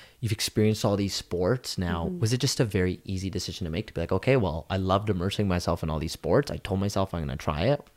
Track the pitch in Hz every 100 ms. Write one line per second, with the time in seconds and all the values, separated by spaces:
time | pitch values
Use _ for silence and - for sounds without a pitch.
0 | - - 113 104 - - 107 107 110 101
1 | 98 - - 85 90 127 - - 87 87
2 | 90 180 110 123 139 - 117 98 92 90
3 | - 95 95 90 - - 85 82 - -
4 | 85 95 - 135 92 80 - 98 92 98
5 | 104 95 92 - 101 90 - 85 80 78
6 | 80 - 76 110 - - - 95 98 98
7 | 95 85 73 67 - 73 107 143 -